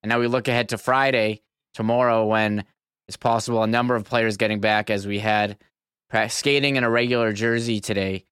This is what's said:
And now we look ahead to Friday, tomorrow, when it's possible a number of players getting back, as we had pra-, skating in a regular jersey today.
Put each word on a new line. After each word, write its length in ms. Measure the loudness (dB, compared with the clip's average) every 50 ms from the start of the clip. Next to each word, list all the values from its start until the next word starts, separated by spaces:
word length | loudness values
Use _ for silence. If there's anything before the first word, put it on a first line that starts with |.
And 80 | _ 0
now 100 | 0 0
we 80 | 2 0
look 200 | 0 -2 -2 0
ahead 220 | 0 0 0 -2
to 80 | -4 -6
Friday, 640 | -2 0 2 2 2 2 2 2 0 0 -2 -6 _ _ _ _ _ _ _
tomorrow, 520 | -4 -2 0 2 2 2 4 4 2 2
when 380 | 2 2 2 2 2 0 -2 -4 _ _ _ _ _ _ _ _ -18
it's 80 | -18 -4
possible 440 | 0 0 0 0 0 -2 0 0 0
a 40 | 2
number 300 | 2 0 0 0 0 -2
of 80 | -2
players 320 | -2 -2 0 0 0 0 0
getting 240 | -2 -2 0 0
back, 280 | 0 2 2 2 0 0
as 160 | -2 -4 -4
we 140 | -4 -6 -4
had 380 | -2 0 0 0 0 -2 -4 _ _ _ _ _ _ _ _ _ _ _
pra-, 200 | 0 0 0 0
skating 460 | -2 -4 0 2 2 2 2 2 0
in 80 | 0 0
a 60 | 2
regular 440 | 2 2 2 2 0 0 0 0 0
jersey 460 | 0 0 0 0 0 -2 -2 -4 -4
today. 460 | -4 -4 -4 -2 -2 -4 -4 -8 -10 _